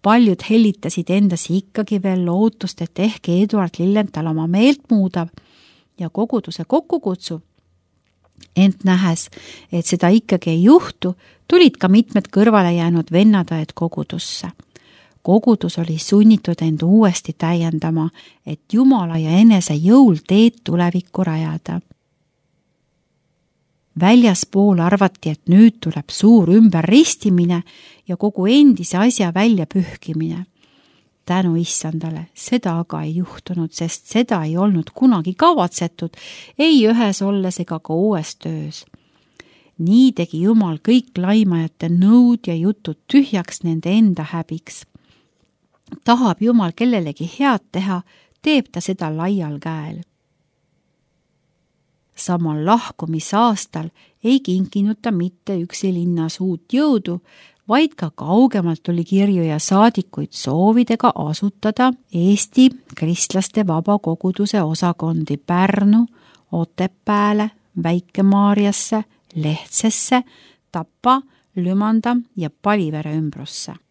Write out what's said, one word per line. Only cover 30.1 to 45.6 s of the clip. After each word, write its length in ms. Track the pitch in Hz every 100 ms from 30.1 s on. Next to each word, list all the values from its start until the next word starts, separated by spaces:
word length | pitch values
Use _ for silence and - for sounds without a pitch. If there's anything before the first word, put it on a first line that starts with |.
| 156 160 165 185 _ _ _ _ _ _ _ -
Tänu 300 | 180 185 165
Issandale, 680 | 170 - 156 160 165 160 170
seda 440 | - - 247 214 165
aga 180 | 170 156
ei 140 | 156 165
juhtunud, 580 | 180 - - 175 165
sest 320 | - 165 - -
seda 380 | 220 240 196 156
ei 80 | 165
olnud 380 | 208 180 -
kunagi 400 | - 262 208 165
kavatsetud, 800 | 180 330 311 180 - 170 - 170 - - - - -
ei 260 | 311 294 214
ühes 360 | 233 220 196
olles 360 | 196 202 185 - -
ega 160 | 160
ka 120 | -
uues 420 | 165 208 190 156 -
töös. 480 | 165 160 151 - - - _ _ _ _ - _ _ _
Nii 340 | 170 220 262
tegi 340 | - 170 156 185
Jumal 320 | 226 185 156
kõik 400 | - 240 - -
laimajate 720 | 180 214 202 170 165 _ 170
nõud 560 | 175 190 240 247 240 -
ja 80 |
jutud 480 | 165 180 208 - 151 _
tühjaks 540 | 277 269 202 175 - 170
nende 240 | 160 170
enda 440 | 208 220 170 151 170
häbiks. 480 | 160 160 - - - _ _ _ _ _ _ _